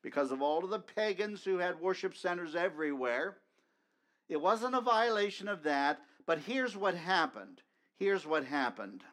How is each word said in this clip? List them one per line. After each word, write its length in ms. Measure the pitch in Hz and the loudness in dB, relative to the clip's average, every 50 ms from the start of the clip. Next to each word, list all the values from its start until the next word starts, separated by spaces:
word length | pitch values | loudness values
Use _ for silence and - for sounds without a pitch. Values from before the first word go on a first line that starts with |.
| - | -12
because 240 | 123 - 143 143 131 | -4 0 0 0 0
of 100 | 135 131 | 0 0
all 220 | 139 147 151 160 180 | 2 2 2 0 0
of 60 | 185 | -2
the 100 | 214 202 | -4 -6
pagans 640 | 185 - - 208 214 214 196 175 214 208 208 185 - | -6 -8 -4 -2 -2 -2 0 -2 -4 -4 -6 -6 -2
who 140 | 196 190 | -2 0
had 240 | 180 180 180 175 160 | 0 0 -2 -2 -2
worship 340 | 170 190 185 185 - 190 185 | -2 -2 -2 -2 -4 -6 -6
centers 400 | - - 180 175 175 175 160 151 | -4 -4 -2 -2 -2 -6 -4 -2
everywhere. 800 | 170 170 190 156 151 156 147 143 135 127 123 117 127 156 196 190 - _ _ _ _ _ _ _ _ _ _ _ _ _ _ _ _ _ _ | 0 0 0 0 0 -2 -2 0 0 0 0 0 0 -2 -4 -6 -12 _ _ _ _ _ _ _ _ _ _ _ _ _ _ _ _ _ _
It 100 | 165 147 | -4 2
wasn't 340 | 151 185 220 220 226 247 254 | 4 4 4 4 2 0 0
a 60 | 262 | 2
violation 720 | 226 247 226 220 233 240 220 208 202 202 190 - 196 208 | 4 4 4 4 4 4 4 2 0 0 -2 -6 -6 -6
of 140 | 202 170 151 | -6 -2 0
that, 360 | 151 147 139 139 139 - - - _ _ _ - | 2 2 4 4 2 0 0 -6 _ _ _ -2
but 140 | - 160 151 | 0 0 0
here's 380 | 147 202 247 269 254 247 196 | 0 -2 0 0 0 0 -2
what 180 | 196 202 196 175 | 0 0 0 0
happened. 680 | 175 160 175 190 175 160 139 - 110 95 95 90 - _ _ _ _ _ _ _ _ | 0 0 2 4 4 4 2 -2 -10 -16 -16 -18 -20 _ _ _ _ _ _ _ _
Here's 260 | 190 196 196 185 - | 2 2 2 0 0
what 200 | 156 160 156 135 | 0 0 0 0
happened. 580 | 131 147 143 131 120 - - 101 98 104 92 - - | 0 0 0 0 0 -2 -4 -10 -10 -10 -14 -18 -18